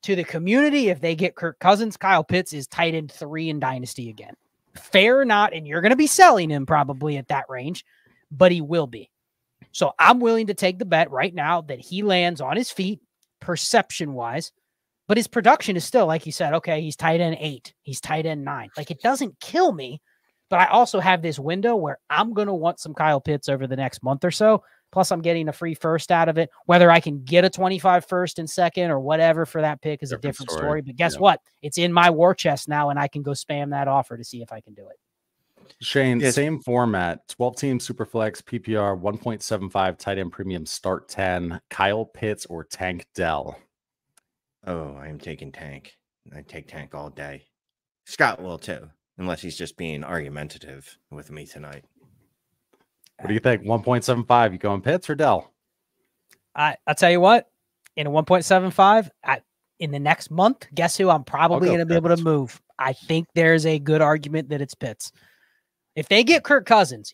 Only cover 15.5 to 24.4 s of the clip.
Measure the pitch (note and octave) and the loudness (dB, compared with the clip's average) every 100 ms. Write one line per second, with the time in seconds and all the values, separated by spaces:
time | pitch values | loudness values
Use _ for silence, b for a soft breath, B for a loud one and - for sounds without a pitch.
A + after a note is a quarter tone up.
15.5 | D4+ - F#3 - C4 F3+ D#3+ D#3 - D#3+ | 4 2 -4 0 2 2 0 -4 -6 -2
16.5 | D#3+ E3+ D#3 D#3 - E3 E3 E3+ D#3+ D#3 | -2 -2 -4 -6 -4 0 0 0 -2 -8
17.5 | C3 - _ - C3+ - D#3 D#3+ D3+ C#3 | -10 -18 _ -16 -14 -6 -4 -4 -6 -8
18.5 | C#3+ G#2 - D3 D#3 A3+ C4+ B3 - - | -10 -12 -14 -12 -4 -2 -2 -4 -10 -6
19.5 | D#4+ F4+ F3 C3 C#3+ _ _ _ _ _ | 0 2 0 -10 -14 _ _ _ _ _
20.5 | F3+ F#3 A3 A#3+ G3 F3+ F3+ E3 C#3+ C#3 | 2 4 4 4 2 0 0 -2 -6 -6
21.5 | F3+ A3+ A3+ D3+ C3+ _ D3+ A3 G#3 G#3 | -2 -2 -2 -4 -8 _ -2 -2 -2 -4
22.5 | F#3 E3 E3+ D#3+ C#3+ D#3 C#3+ D3 C#3+ - | -2 -4 -4 -14 -2 0 0 -2 -6 -4
23.5 | C#3 C3 C3 C3+ - B2 C#3 F3+ - | -4 -4 -6 -6 -6 -4 -2 -2 2